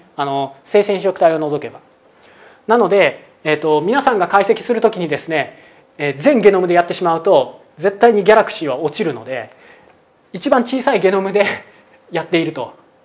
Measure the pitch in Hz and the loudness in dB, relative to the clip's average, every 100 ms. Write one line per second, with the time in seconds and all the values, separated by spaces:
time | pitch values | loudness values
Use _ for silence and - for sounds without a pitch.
0 | _ - 139 139 139 - - 208 202 190 | _ -8 -4 -4 -6 -10 -2 0 0 -2
1 | 190 180 170 160 151 143 113 107 _ _ | -4 0 0 0 -4 -6 -8 -16 _ _
2 | _ _ _ _ - _ - 233 190 196 | _ _ _ _ -20 _ -2 0 2 2
3 | 151 - - _ 156 151 156 151 170 277 | 2 0 -14 _ -4 -2 0 0 0 -2
4 | 269 214 175 202 196 214 - 220 220 185 | 0 0 0 2 0 -2 -4 0 0 0
5 | 170 143 - 156 127 - - _ _ - | -4 -6 -4 -4 -4 -10 -20 _ _ -8
6 | 143 135 226 262 202 190 180 175 175 175 | -6 0 2 4 4 4 2 2 2 -2
7 | 175 165 196 156 123 - _ - 185 196 | -2 0 2 2 2 -6 _ -6 -4 2
8 | 240 208 190 240 - - 151 131 156 180 | 4 4 6 4 4 -2 -6 -4 -4 -4
9 | 170 120 113 127 107 - - - _ _ | -6 -6 -8 -10 -12 -18 -20 -20 _ _
10 | _ _ _ 185 285 262 240 262 262 214 | _ _ _ -8 0 0 0 -4 -2 0
11 | 185 196 196 202 202 - - _ _ _ | 2 0 0 0 0 -4 -12 _ _ _
12 | _ 165 160 175 160 147 117 - _ _ | _ -8 -4 -2 -2 -6 -12 -14 _ _